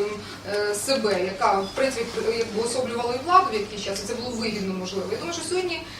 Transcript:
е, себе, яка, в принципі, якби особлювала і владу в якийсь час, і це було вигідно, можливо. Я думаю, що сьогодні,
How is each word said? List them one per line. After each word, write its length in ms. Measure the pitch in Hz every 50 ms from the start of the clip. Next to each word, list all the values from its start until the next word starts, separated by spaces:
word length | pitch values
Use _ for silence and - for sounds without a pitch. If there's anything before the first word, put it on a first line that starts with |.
| 202 208 214 208 - - - - - 185 202
е, 200 | 208 208 208 208
себе, 500 | - - - 269 240 220 208 196 180 180
яка, 360 | 190 190 - 240 - 190 196
в 80 | 196 190 -
принципі, 340 | - 262 269 247 233 233 - - 220 - 214 226 233
якби 240 | 226 202 196 208 233
особлювала 520 | 240 247 262 247 226 226 240 240 240 240
і 100 | 254 269
владу 220 | 330 359 381 381 403
в 40 | 440
якийсь 280 | 415 196 196 214 208 -
час, 160 | 196 196 196 -
і 20 |
це 80 | 208 240
було 160 | 220 233 247
вигідно, 440 | 233 220 220 220 208 208 190 190 185
можливо. 320 | 185 185 185 196 190 180 185 214
Я 60 | -
думаю, 160 | 339 339 339
що 140 | 339 320 330
сьогодні, 340 | 359 370 370 349 330 320 320 - - -